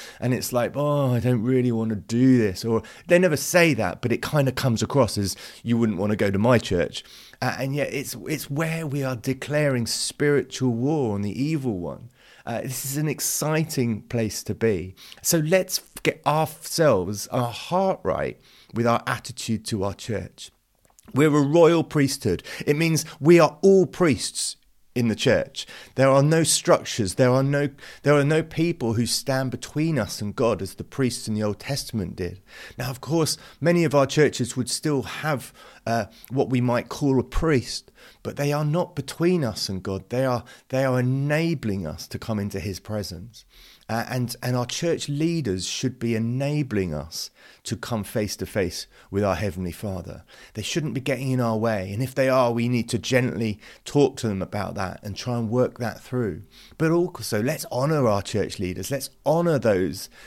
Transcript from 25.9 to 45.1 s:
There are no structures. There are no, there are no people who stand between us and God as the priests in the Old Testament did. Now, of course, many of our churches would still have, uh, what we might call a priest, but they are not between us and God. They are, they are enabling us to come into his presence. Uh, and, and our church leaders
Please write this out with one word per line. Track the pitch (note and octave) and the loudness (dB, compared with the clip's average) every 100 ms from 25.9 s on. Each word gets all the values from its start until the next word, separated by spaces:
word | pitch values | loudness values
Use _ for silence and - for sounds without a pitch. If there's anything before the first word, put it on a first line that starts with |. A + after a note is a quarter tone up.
| - | 2
There | C3+ | 4
are | C3+ | 6
no | C#3+ D#3+ | 4 4
structures. | D#3 - - D#3+ - - G2 - | 4 2 4 2 2 -2 -2 2
There | B2+ | 4
are | C3 | 4
no, | C3+ C#3+ C#3+ - - - | 2 0 -2 -6 -18 -4
there | C#3+ | 2
are | D3 | 4
no | C#3+ D#3 | 4 2
people | D#3+ - E3+ E3 A#2+ | 0 0 0 0 0
who | A2+ A#2 | 0 0
stand | - - C3 C3 | -2 -2 -2 -2
between | B2 - D3+ E3 D3 | -4 -6 -2 0 0
us | G2+ - | -2 -4
and | G#2 G2 | -8 0
God | A2+ G2 | 0 0
as | F#2+ - | -4 -10
the | |
priests | - - B2+ A#2+ - | -10 -2 -2 -2 -4
in | |
the | G#2+ | -2
Old | G#2+ G2+ | -2 -4
Testament | - C#3 - A2+ F2 F2 | -6 -6 -4 -4 -4 -6
did. | F2 F#2 _ - - - | -8 -8 _ -20 -18 -10
Now, | B2+ | -8
of | B2+ | -8
course, | A#2+ E3 D#3+ - - - | -4 0 0 -2 -10 -2
many | D3+ F3 | 2 2
of | D#3+ C#3+ | 4 4
our | C3+ | 2
churches | - D3 - A#2+ - | 4 2 2 -4 -4
would | - | -4
still | - D#3 C#3+ | -4 -2 -2
have, | A#2 - D#3 C#3 - - - - - | -4 -6 -4 -4 -6 -20 -20 -10 -4
uh, | A#2 G2+ - - | -2 -4 -10 -6
what | B2+ A#2+ | -2 0
we | B2+ | 2
might | B2 A#2+ - | 2 0 -2
call | - C#3+ C3 | -2 2 2
a | |
priest, | - - D#3+ C#3 - - - _ - _ | 2 0 2 2 0 -10 -12 _ -20 _
but | - - | -12 -4
they | C#3+ | -2
are | D3 D3+ | 0 0
not | E3 - - | 0 -2 -6
between | C3 - E3+ F3+ | -10 0 2 2
us | B2 G2 - | 0 -4 -6
and | F#2+ | -6
God. | G2 F#2+ - | -4 -6 -4
They | B2 C3+ | -2 0
are, | B2 - - _ | -2 -6 -20 _
they | C3 C3+ | -2 0
are | B2+ | 2
enabling | B2 C3+ C#3+ D3+ E3+ D#3+ A2 G2 D#2 | 0 0 0 0 0 -2 -2 -4 -6
us | E2 - | -8 -10
to | G2+ | -10
come | - G#2+ | -4 -4
into | G2+ G2 | -2 -4
his | F2 F#2+ | -6 -8
presence. | - G#2+ G2 E2+ A#2 - _ - - - - | -6 -6 -6 -10 -16 -20 _ -20 -20 -20 -6
Uh, | A2+ A2 | -6 -4
and, | B2+ A#2+ - | -4 -4 -4
and | B2 B2 | -4 -2
our | A#2+ | -2
church | - E3+ C3 | -2 -2 -2
leaders | - | -2